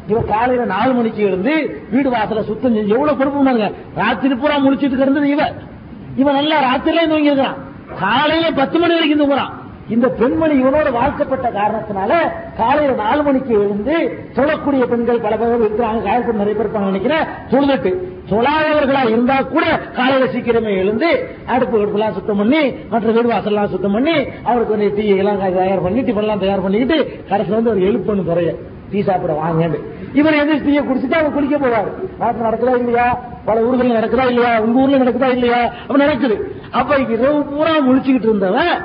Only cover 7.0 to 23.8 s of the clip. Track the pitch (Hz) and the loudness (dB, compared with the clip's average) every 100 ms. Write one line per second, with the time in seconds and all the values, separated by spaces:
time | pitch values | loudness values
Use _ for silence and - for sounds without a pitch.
7 | 330 311 294 269 233 156 - - - - | 2 2 2 2 0 -4 -14 -16 -16 -6
8 | 190 247 302 320 330 269 269 330 339 330 | -2 0 2 2 0 0 0 2 2 2
9 | 311 302 285 269 175 - - - - 233 | 2 2 2 2 -2 -8 -16 -18 -4 0
10 | 247 - 240 320 320 277 262 302 294 233 | 0 2 0 2 2 4 2 2 0 0
11 | 269 285 277 262 247 202 208 214 - 196 | -2 0 -2 -2 -2 -2 -2 -2 -4 -4
12 | 202 330 294 - - - 226 294 294 226 | 0 0 0 -4 -10 -2 0 2 2 0
13 | 208 294 285 262 226 214 202 208 226 330 | 0 0 2 0 2 2 2 -2 -2 0
14 | 277 - - - 285 302 294 277 240 233 | -2 -6 -6 -2 0 0 0 0 2 0
15 | 233 233 208 214 233 240 214 220 233 226 | 0 0 0 0 0 2 0 0 -2 -2
16 | 196 240 240 220 202 214 214 214 196 190 | 0 0 0 -2 -2 -2 -2 -2 -2 -2
17 | 226 311 277 - - 262 277 269 190 185 | 0 0 -2 -8 0 2 2 2 0 -2
18 | - - - 208 254 311 311 302 269 269 | -6 -12 -4 0 2 2 2 2 2 2
19 | 247 226 247 269 262 285 339 294 - - | 2 2 2 0 0 0 0 -2 -4 -2
20 | 254 269 247 240 233 233 220 190 185 226 | 0 2 0 -2 0 0 0 0 0 0
21 | 330 277 - - - 247 247 220 202 202 | 0 0 -2 -12 -4 -2 2 0 0 0
22 | 220 185 185 202 208 311 277 - - 233 | -2 -4 -4 0 2 2 0 -4 -4 -2
23 | 226 226 240 208 214 208 202 185 | 2 2 2 0 0 -2 -2 -2